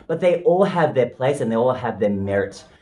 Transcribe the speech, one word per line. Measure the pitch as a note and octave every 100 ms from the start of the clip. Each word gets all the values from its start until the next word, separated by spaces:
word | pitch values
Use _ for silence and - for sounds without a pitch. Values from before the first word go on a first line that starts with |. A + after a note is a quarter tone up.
| -
but | E3
they | F3+ F3
all | D#3+ F3+
have | G3 E3+ D3
their | B2 B2
place | - C3 C#3
and | A#2
they | A2+
all | B2+
have | B2 A#2+ F#2+
their | G#2+
merit. | G2 G2 G2+ G2 - - _